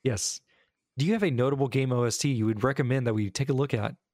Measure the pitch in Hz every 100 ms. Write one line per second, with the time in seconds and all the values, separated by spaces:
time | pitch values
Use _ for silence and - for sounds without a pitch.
0 | 131 107 - - - _ _ _ _ -
1 | 151 226 196 120 127 139 135 127 131 123
2 | 120 113 143 127 110 110 127 135 127 135
3 | 120 110 104 - 139 135 139 117 104 -
4 | _